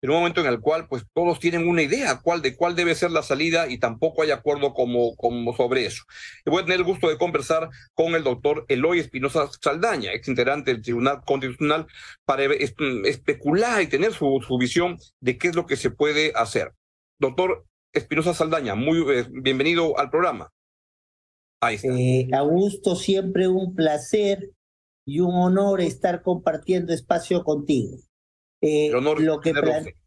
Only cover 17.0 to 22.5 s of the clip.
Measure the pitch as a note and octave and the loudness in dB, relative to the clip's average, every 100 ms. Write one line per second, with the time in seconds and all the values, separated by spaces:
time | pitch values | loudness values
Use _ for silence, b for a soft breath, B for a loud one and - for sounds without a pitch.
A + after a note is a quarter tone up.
17 | _ _ C3+ C3 F#3 F#3 _ _ _ D3+ | _ _ -2 0 0 -2 _ _ _ -6
18 | - D#3 D#3+ E3 D#3+ D#3+ B2+ G2+ C3+ E3 | -2 0 0 0 0 0 -2 -2 0 2
19 | D3 B2+ A#2 B2+ C3 C3 D3 E3+ E3 C#3 | 2 0 0 -4 -2 0 2 2 0 0
20 | C#3+ D3+ F3 A#2 F2 _ _ _ _ _ | 0 2 0 -2 -10 _ _ _ _ _
21 | _ _ _ _ _ _ A#2+ G#2+ C3 B2+ | _ _ _ _ _ _ -2 -2 -2 0
22 | B2+ B2+ B2+ C3+ D3 | 2 2 2 0 2